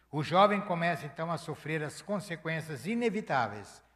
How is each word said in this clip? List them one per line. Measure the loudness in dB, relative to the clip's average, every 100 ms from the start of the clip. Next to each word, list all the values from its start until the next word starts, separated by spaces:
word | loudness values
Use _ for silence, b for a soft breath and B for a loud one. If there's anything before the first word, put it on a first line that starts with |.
| b
o | -4
jovem | 4 8 8 6
começa | 0 0 0 0
então | -6 -6 -4
a | -4
sofrer | -6 -8 -4 -2
as | -4 -8
consequências | -6 -6 -6 -6 -4 -4 -4 -6 -2
inevitáveis | 0 0 0 0 2 2 -4 -12 -18 b